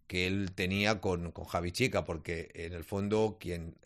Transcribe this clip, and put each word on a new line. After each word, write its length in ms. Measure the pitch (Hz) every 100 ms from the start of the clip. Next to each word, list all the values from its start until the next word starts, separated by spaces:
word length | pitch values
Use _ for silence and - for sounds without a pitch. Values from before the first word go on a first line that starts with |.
| -
que 200 | 92 90
él 260 | 98 98
tenía 460 | 92 90 98 104 107
con, 320 | 98 87 85
con 120 | -
Javi 280 | 82 90 87
Chica, 320 | 87 127 98
porque 460 | 82 82 76 82 82
en 180 | - 85
el 120 | 87
fondo 540 | 80 101 101 107 110 107
quien, 360 | - 87 82 -